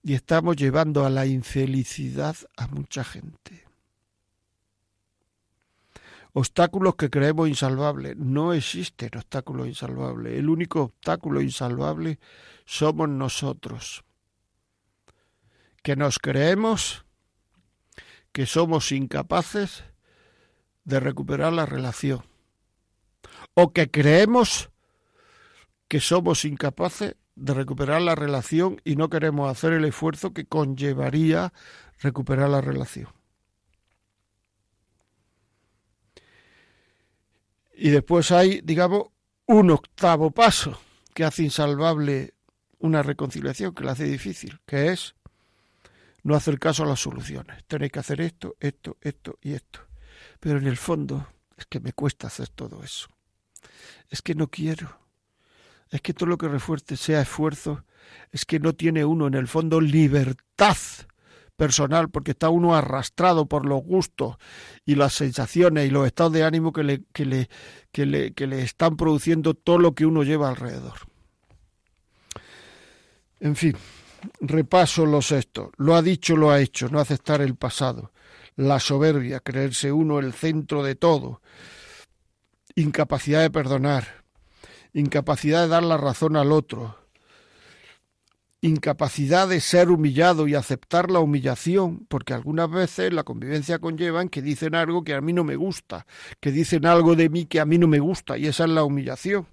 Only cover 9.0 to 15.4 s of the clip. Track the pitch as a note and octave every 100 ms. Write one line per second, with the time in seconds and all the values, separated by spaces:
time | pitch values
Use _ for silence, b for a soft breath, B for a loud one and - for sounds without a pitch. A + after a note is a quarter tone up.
9 | A2+ A2+ - C#3 C3+ C3 B2 - B2+ B2+
10 | C3 A#2 A#2 B2 D3 E3 E3+ E3 C3 _
11 | - F3 D#3+ C#3 C#3 - B2 B2 C#3+ D3+
12 | E3 D3+ b b b b _ - D3+ D#3
13 | D#3 C#3 C3+ - C#3 - - A#2 - -
14 | _ _ _ _ _ _ _ _ _ _
15 | _ _ _ _